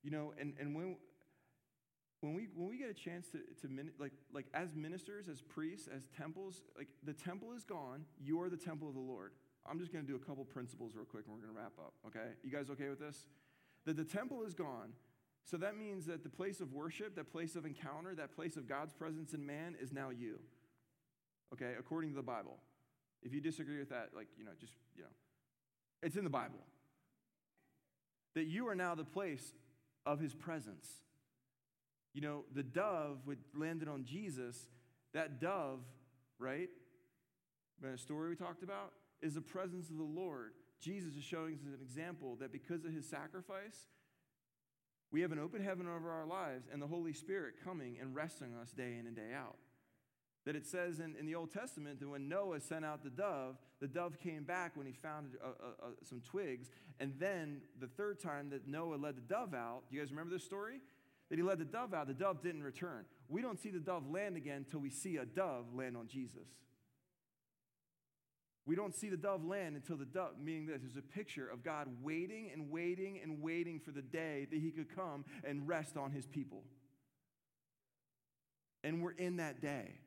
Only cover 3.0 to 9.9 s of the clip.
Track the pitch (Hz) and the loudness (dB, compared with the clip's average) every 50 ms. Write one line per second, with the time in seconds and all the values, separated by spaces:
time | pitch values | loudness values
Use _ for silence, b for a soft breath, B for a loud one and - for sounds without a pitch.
3 | - 175 170 175 175 - - 151 - - - - - 135 131 135 143 160 165 - | -4 -4 -4 -4 -6 -6 -6 -6 -6 -8 -10 -6 -4 -4 -2 -2 -4 -4 -4 -4
4 | 143 139 135 139 - - - 143 131 - - 151 180 170 151 156 151 156 180 185 | -4 -4 -4 -8 -16 -6 -4 -4 -4 0 0 0 0 2 0 -2 -2 -2 -4 -4
5 | 185 196 202 208 202 180 151 127 127 - - 156 156 160 185 202 156 160 - 135 | -6 -6 -8 -6 -6 -6 -8 -8 -10 -6 -2 0 0 0 -2 -4 -8 -6 -6 -6
6 | 131 - - - 151 160 160 185 196 190 180 185 - - - - 143 - - - | -8 -8 -8 -6 -4 -4 -4 -4 -4 -4 -6 -8 -14 -14 -10 -10 -10 -10 -10 -8
7 | 139 147 147 151 - 180 180 196 214 226 240 240 208 - 202 160 139 127 127 147 | -6 -6 -6 -2 -2 -2 -2 -2 -4 -6 -8 -8 -6 -4 -4 -4 -2 -4 -4 -6
8 | 156 - - - 143 139 160 170 175 185 180 160 - 175 156 147 156 147 135 131 | -8 -10 -10 -6 2 4 4 6 6 2 0 0 0 -2 -2 0 -2 -2 -2 -2
9 | 131 131 127 98 92 104 - - - - _ _ - - 151 165 180 165 | 0 -2 -2 -2 -4 -8 -10 -16 -20 -20 _ _ -6 -4 -2 -2 -2 0